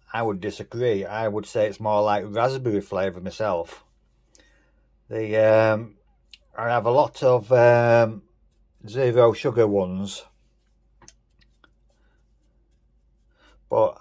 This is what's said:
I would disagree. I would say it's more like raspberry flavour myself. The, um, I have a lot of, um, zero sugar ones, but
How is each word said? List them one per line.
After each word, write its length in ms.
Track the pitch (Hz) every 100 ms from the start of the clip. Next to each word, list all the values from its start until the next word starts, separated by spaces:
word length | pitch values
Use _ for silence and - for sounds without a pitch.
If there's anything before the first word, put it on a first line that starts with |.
| _ 113
I 60 |
would 180 | 113 95
disagree. 640 | 101 - 98 117 123 98
I 240 | 92 107 110
would 180 | 104 -
say 220 | 113 107
it's 140 | 95
more 200 | 110 104
like 220 | 107 104 104
raspberry 540 | 107 123 - 120 104
flavour 400 | 98 95 95 87
myself. 640 | 92 - 107 87 - - _ _ _ _ _ _ _ _ _ _ _ _ -
The, 260 | 110 110 110
um, 600 | 110 110 110 110 117 _ _ _ _ - _ -
I 120 | 117
have 160 | 120 113
a 60 |
lot 300 | 135 135 -
of, 300 | 135 123 104
um, 720 | 123 120 120 120 147 110 104 - _ _ _ _ _ 104
zero 460 | 123 123 120 117
sugar 340 | 104 143 117 107
ones, 560 | 101 90 92 98 - - _ _ _ _ _ _ _ _ _ _ _ _ _ _ _ _ _ _ _ _ _ _ _ _ _ _ _ _ _ _ _ _ _ -
but 300 | 110 107 -